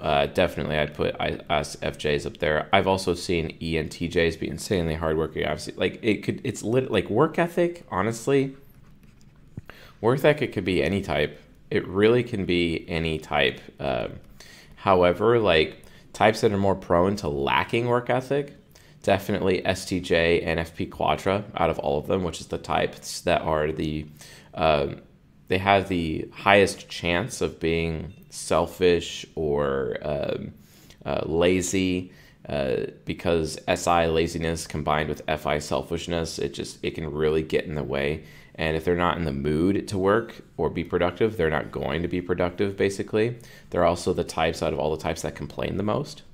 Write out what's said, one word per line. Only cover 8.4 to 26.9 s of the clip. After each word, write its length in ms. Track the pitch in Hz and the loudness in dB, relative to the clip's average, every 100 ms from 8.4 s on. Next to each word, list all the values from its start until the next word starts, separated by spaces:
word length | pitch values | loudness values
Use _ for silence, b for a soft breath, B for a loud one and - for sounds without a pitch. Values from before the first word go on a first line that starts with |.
| 135 - - - - - - - - - - - - B B - | 0 -6 -20 -20 -20 -20 -20 -20 -20 -20 -20 -20 -20 B B -2
work 240 | 110 135 | 0 4
ethic 300 | 156 147 113 | 4 4 0
could 120 | 107 92 | -2 0
be 160 | 87 | 2
any 200 | 71 98 | 2 0
type. 400 | 98 73 73 - - - - | 0 0 -2 -4 -20 -20 -6
It 160 | - - | -4 -2
really 360 | 90 107 123 | 4 6 4
can 220 | 120 107 90 | 2 -2 0
be 400 | 90 85 82 - | 2 2 0 -4
any 320 | 82 82 78 | -2 -2 -2
type. 400 | - 76 65 - - - | -2 2 2 0 -10 -6
Um, 340 | 69 62 50 - - B B B B - | -4 -2 -4 -10 -18 B B B B -4
however, 600 | 98 92 90 87 110 120 | 4 6 6 6 4 4
like, 440 | 104 80 78 - b b b | 6 4 4 -2 b b b
types 280 | - 107 107 | 4 4 6
that 100 | 113 | 2
are 60 | 98 | 4
more 180 | 98 92 | 2 0
prone 400 | - 87 92 101 | 2 4 4 0
to 100 | 76 | -2
lacking 600 | 71 69 65 90 117 120 | -2 2 2 2 0 2
work 220 | 120 120 | 0 0
ethic, 460 | 123 127 139 143 - - b b b | -2 0 -2 -4 -10 -20 b b b
definitely 600 | - 95 - 98 92 90 - | 0 0 0 0 2 2 0
S 200 | 92 - | -2 -2
T 140 | 92 | -4
J, 400 | 92 85 82 85 | 2 4 4 4
N 180 | 85 82 | 2 -2
F 180 | 82 - | -4 -6
P 100 | 92 | -8
Quadra 580 | - 80 76 98 98 107 - | -2 0 0 0 0 -2 0
out 140 | 82 | 0
of 80 | 78 | 2
all 200 | 73 71 | 0 0
of 80 | - | 0
them, 160 | 95 | 0
which 160 | 87 - | -2 -6
is 80 | - | -8
the 100 | 85 | -8
types 640 | - 80 - - - - | -2 0 0 -4 -12 -6
that 200 | 90 80 | 0 0
are 300 | - 78 78 | 2 0 0
the, 360 | 76 80 78 76 B B B B | -2 -4 -4 -8 B B B B
um, 480 | - 80 76 69 - - - _ _ - | 0 2 4 0 -6 -16 -20 _ _ -4
they 80 | 95 | 0
have 320 | 98 101 92 | 4 4 2
the 380 | 92 82 82 - | -2 -2 -4 -8
highest 580 | - 101 101 95 - | -2 6 6 6 2
chance 520 | - | -12